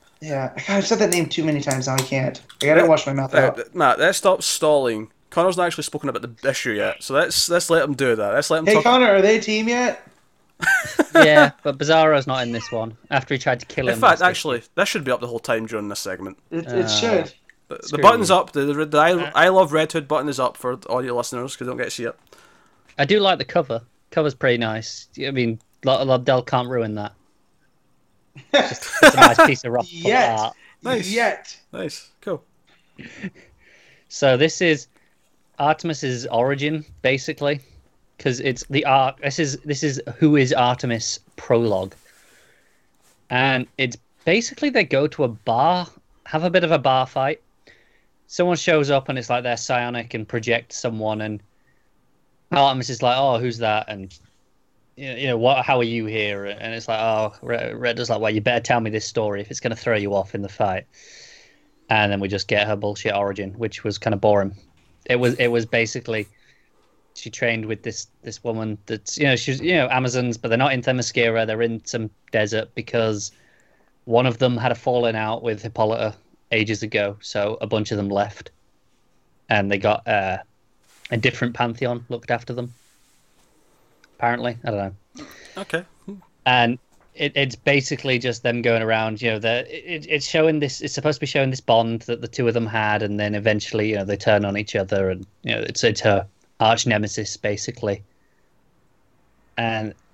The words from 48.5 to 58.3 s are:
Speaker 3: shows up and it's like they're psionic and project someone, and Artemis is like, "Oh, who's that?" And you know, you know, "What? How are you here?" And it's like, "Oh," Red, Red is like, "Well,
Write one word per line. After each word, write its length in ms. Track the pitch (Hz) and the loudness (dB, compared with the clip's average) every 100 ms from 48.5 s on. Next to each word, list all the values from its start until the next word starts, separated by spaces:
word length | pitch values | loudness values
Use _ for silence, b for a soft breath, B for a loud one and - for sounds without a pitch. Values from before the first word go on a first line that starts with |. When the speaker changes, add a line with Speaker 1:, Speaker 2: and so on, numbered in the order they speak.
| 170 | 2
Speaker 3:
shows 320 | 180 156 143 | 2 2 4
up 180 | 135 139 | 0 0
and 80 | 131 | -6
it's 120 | 113 | -2
like 140 | 123 | -2
they're 140 | 123 117 | -2 -4
psionic 560 | - 123 120 120 117 | -2 -2 -2 -6 -6
and 140 | 117 107 | -8 -6
project 460 | 120 113 117 - | -4 0 -2 -2
someone, 480 | - 123 107 107 107 | -8 -6 -4 -4 -4
and 200 | 107 104 _ _ _ _ _ _ _ _ _ _ - | -6 -8 _ _ _ _ _ _ _ _ _ _ -2
Artemis 380 | 143 139 131 123 | 2 2 2 -4
is 120 | 113 | -2
like, 160 | 123 127 | 0 2
"Oh, 200 | 139 117 | 2 2
who's 200 | 123 113 | -2 -2
that?" 260 | 110 107 110 | -2 -2 -4
And 260 | 101 95 - _ _ _ _ _ _ _ - | -12 -14 -18 _ _ _ _ _ _ _ -16
you 140 | 135 | -12
know, 60 | 120 | -6
you 120 | 135 | -2
know, 100 | 117 | 2
"What? 280 | 123 131 127 | 2 2 2
How 120 | 127 | 0
are 40 | |
you 220 | 117 117 107 | 0 -2 -4
here?" 400 | 110 104 101 101 | -2 -2 -4 -8
And 280 | 104 110 | -10 -10
it's 140 | 113 113 | -10 -6
like, 120 | 110 | -2
"Oh," 340 | 113 110 107 - | 0 0 -2 -6
Red, 340 | 120 117 117 113 | -6 -6 -6 -4
Red 240 | 120 117 | -4 -2
is 100 | 120 | -2
like, 100 | 107 | 0
"Well, 140 | 110 | 0